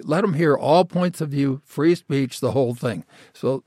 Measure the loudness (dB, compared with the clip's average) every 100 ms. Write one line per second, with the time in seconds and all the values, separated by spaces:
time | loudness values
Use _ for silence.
0 | -2 -2 0 0 2 2 4 4 4 0
1 | -2 -4 -4 -2 -2 -2 -8 -2 0 0
2 | -2 -2 -2 -4 -2 0 0 -2 -4 -6
3 | -10 -20 -20 -6 -4 -4